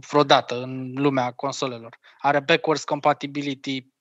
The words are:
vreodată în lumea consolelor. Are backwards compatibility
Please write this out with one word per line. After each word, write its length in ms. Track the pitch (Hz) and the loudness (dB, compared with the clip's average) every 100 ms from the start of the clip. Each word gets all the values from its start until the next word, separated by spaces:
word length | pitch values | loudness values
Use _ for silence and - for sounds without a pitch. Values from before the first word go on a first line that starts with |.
| - | 2
vreodată 520 | 147 147 143 - 123 | 2 6 4 4 -6
în 300 | 127 131 131 127 | -6 -8 -8 0
lumea 360 | 143 135 123 | 2 2 0
consolelor. 640 | 120 139 - 135 120 113 - _ _ | -2 -6 -4 -6 -6 -14 -20 _ _
Are 200 | 139 143 | 0 0
backwards 440 | 139 165 160 147 | 2 2 2 -2
compatibility 1040 | - 147 147 139 143 143 143 135 - 131 123 _ | -2 0 2 0 -2 -6 -6 -6 -6 -8 -8 _